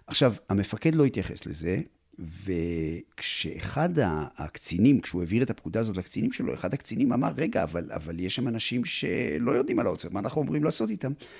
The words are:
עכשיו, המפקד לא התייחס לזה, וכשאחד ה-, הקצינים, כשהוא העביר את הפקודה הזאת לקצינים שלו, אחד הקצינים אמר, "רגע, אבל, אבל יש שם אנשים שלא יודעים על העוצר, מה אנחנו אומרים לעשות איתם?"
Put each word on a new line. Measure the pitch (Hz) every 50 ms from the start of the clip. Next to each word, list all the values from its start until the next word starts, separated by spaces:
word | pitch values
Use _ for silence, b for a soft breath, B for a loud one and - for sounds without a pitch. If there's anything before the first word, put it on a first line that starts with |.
| B
עכשיו, | - - - 143 123 101 - - -
המפקד | 98 101 98 - - 104 - 160 160
לא | 156 143
התייחס | 127 - 95 92 - 67 - -
לזה, | - 76 78 80 87 92 - - - - _ _ _ _ -
וכשאחד | 82 80 85 90 95 98 90 85 82 85 85 82 80 78 82 - - - _ - - - - - - - - - - - - 139 160 180 175 156
ה-, | 120 90 78 76 76 73 -
הקצינים, | - 76 78 - - - - 82 87 107 135 139 101
כשהוא | - - - 90 87
העביר | 82 101 117 131
את | -
הפקודה | 117 - - 82 90 110
הזאת | 113 110 95
לקצינים | 92 92 - - - - - -
שלו, | - - - -
אחד | - - - -
הקצינים | - - - - - - 127 -
אמר, | 120 160 - -
"רגע, | 127 156 226 - 98 90
אבל, | 80 85 87 82 -
אבל | - 78 76 80 85 85
יש | 90 92 -
שם | - - 123
אנשים | 113 113 - - 120 123 117
שלא | - - - - 117 92 110 120 - 76 76 120 120
יודעים | - 123 262 320 359 320
על | -
העוצר, | 95 85 80 87 87 92
מה | 101
אנחנו | 98 113 - 156
אומרים | 143 143 151 151 147
לעשות | 165 165 - 226 214
איתם?" | 214 180 - 127 147 B B B B